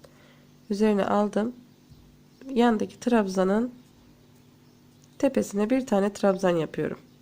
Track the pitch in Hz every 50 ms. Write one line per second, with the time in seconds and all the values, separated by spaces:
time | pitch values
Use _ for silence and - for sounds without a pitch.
0 | - - - - - - - - - - - - _ - 214 196 220 214 208 196
1 | - - 202 202 208 208 196 202 214 240 247 - - - - _ _ - - -
2 | - - - - - _ _ - - 269 277 226 240 240 226 208 202 190 - -
3 | - 247 233 226 208 190 185 190 185 185 196 214 240 254 - - - _ _ -
4 | - - - _ _ _ _ - - _ - - - - _ _ _ _ _ _
5 | - - - - - 277 269 214 202 - - 202 208 214 254 269 254 - 208 196
6 | 196 208 202 - - 202 190 185 190 185 175 165 151 - - - 156 151 - -
7 | - - - -